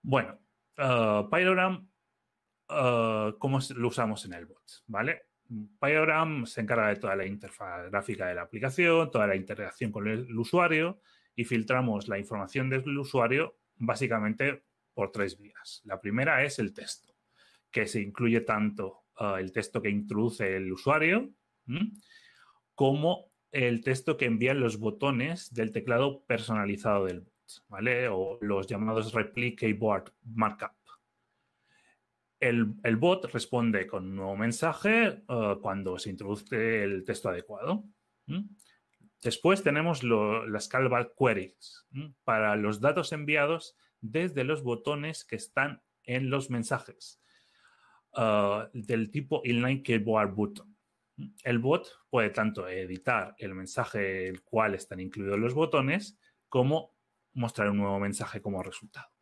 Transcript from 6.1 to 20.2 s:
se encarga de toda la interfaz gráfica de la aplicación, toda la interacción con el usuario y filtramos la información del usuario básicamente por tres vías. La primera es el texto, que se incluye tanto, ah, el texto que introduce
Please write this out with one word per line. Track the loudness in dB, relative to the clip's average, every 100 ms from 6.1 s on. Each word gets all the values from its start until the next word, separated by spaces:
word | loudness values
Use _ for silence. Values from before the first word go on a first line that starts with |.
| 4 2 -2 -4
se | -4
encarga | 0 4 4
de | 2
toda | 0
la | -2 -2
interfaz | -8 -12 -14 -12 -10 -4
gráfica | -4 -2 -4 -4
de |
la | -4
aplicación, | -8 -4 -4 2 6 6 4
toda | 4 4
la | 2
interacción | -2 -8 -8 -4 -6
con | -2 -2
el | -2 -4 -4
usuario | 2 4 4 4 0 -4 _ _ _ -6
y |
filtramos | -2 0 2 2 2 -2 -2
la | -6
información | -4 -8 -4 -4 -2
del | -2 -2 -6
usuario | -2 2 2 2 -2 -6 _ _
básicamente | -2 0 0 0 0 0 -2 -2 _ _ _
por | -6 -4
tres | -2 -4 -4
vías. | -20 -20 -18 -18
La | -12 -8
primera | -4 0 2 2
es | 0 0
el | -4
texto, | -4 -14 -14 _ _ _ _ _ _ _
que | -4 -2
se | -2
incluye | -6 0 2 4
tanto, | 2 2 2 0 -8 -8 _ -4
ah, | -2 -2
el | -2
texto | -4 -4 -2
que | 0
introduce | -2 -2 0